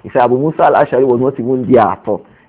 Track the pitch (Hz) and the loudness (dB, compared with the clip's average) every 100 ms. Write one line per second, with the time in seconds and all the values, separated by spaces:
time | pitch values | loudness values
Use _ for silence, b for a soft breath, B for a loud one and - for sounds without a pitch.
0 | - 135 123 127 151 160 165 123 143 127 | -6 0 0 0 -2 0 2 2 0 0
1 | 135 120 127 127 120 131 113 123 107 95 | 0 0 -2 -4 -4 -4 2 2 2 -2
2 | - 98 - b | -6 -8 -8 b